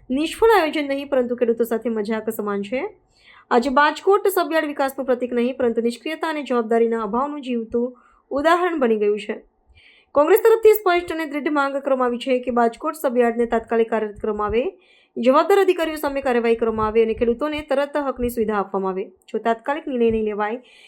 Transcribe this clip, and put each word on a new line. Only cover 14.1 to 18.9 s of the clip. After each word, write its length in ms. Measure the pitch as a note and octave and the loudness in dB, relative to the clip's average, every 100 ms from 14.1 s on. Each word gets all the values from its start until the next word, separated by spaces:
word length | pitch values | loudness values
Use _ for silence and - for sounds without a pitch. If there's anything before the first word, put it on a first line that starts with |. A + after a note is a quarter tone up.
| G3+ A3 | -6 -6
કરવામાં 260 | G#3 G#3 | -4 -2
આવે, 120 | G#3+ D#4 - _ _ _ - | 0 -2 -6 _ _ _ -2
જવાબદાર 420 | A#3 C#4 E4 G4 F#4+ | 2 4 4 4 4
અધિકારીઓ 340 | F4 D#4+ D#4 D4+ | 2 -2 -4 -4
સામે 160 | C#4 C4+ | -4 0
કાર્યવાહી 320 | A#3+ A#3 A#3 | 0 2 0
કરવામાં 260 | A3+ A3 G#3+ | 0 -2 0
આવે 120 | A3 | 2
અને 160 | A3+ G#3+ | 2 2
ખેડૂતોને 400 | A#3 A#3 D4+ D4+ D4+ | 0 0 -2 -4 -2
તરત 340 | C4+ C#4+ D4 C#4 | -2 0 -2 -4
હકની 260 | B3+ A#3+ A#3+ | -4 -4 -2
સુવિધા 240 | G#3+ G#3 | -2 -2
આપવામાં 340 | G3 G3 F#3+ | -2 -4 -4